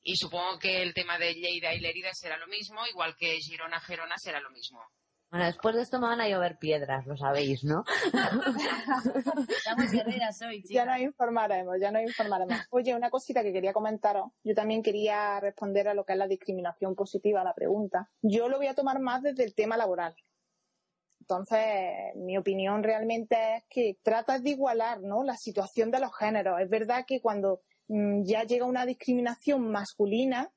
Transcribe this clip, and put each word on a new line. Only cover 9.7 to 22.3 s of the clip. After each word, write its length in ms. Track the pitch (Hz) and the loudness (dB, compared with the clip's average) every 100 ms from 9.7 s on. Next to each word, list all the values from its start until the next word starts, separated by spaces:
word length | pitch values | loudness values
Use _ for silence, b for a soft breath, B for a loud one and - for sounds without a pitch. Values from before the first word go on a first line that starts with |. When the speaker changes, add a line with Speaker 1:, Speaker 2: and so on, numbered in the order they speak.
| 233 240 | 0 2
Speaker 3:
guerreras 500 | 214 220 - 226 208 233 | 2 0 -2 -2 -4 -10
hoy, 140 | 208 | -10
Speaker 4:
Ya 60 | 196 | 0
Speaker 3:
chicas. 200 | 240 240 | 2 2
Speaker 4:
nos 120 | 254 | 0
informaremos, 760 | 262 277 240 233 214 190 185 185 | -2 0 0 2 2 0 0 0
ya 100 | 196 | 2
nos 120 | 220 | 2
informaremos. 520 | 226 240 208 190 185 233 | -2 -2 0 0 0 -2
Speaker 2:
<laughs> 140 | - | 0
Speaker 4:
Oye, 260 | 247 247 240 | 0 2 0
una 140 | 240 | 0
cosita 340 | 262 - 254 | -2 0 0
que 80 | 208 | 2
quería 220 | 185 185 | 0 2
comentaros. 580 | 196 214 220 208 202 190 _ 214 | 0 0 0 2 2 -2 _ 0
Yo 100 | 214 | 2
también 260 | 214 220 | 2 0
quería 560 | 220 208 214 208 208 202 | 0 2 2 2 0 0
responder 480 | 202 196 202 196 202 | -2 -4 0 2 2
a 40 | |
lo 120 | 202 190 | 0 0
que 80 | |
es 60 | 190 | 0
la 80 | 196 | 0
discriminación 640 | 190 - 185 175 - 190 185 | -2 -2 -4 -4 -4 -4 -2
positiva, 460 | 196 196 208 202 | -2 0 2 2
a 20 | |
la 100 | 185 | 0
pregunta. 560 | - - 202 202 180 202 _ | 0 0 0 2 -2 -4 _
Yo 260 | 220 208 240 | 2 4 2
lo 80 | 269 | 2
voy 120 | 277 | 0
a 60 | 262 | 0
tomar 240 | 269 262 | 0 0
más 200 | 262 247 | 0 0
desde 220 | 285 262 | 0 0
el 100 | 233 | 0
tema 220 | - 214 226 | 2 0 2
laboral. 400 | 214 180 170 165 _ _ _ _ _ _ _ _ _ _ | 2 0 -2 -6 _ _ _ _ _ _ _ _ _ _
Entonces, 960 | - 180 196 220 220 208 185 - - - | -4 -4 2 2 2 0 -2 -4 -6 -8
mi 220 | 180 | -4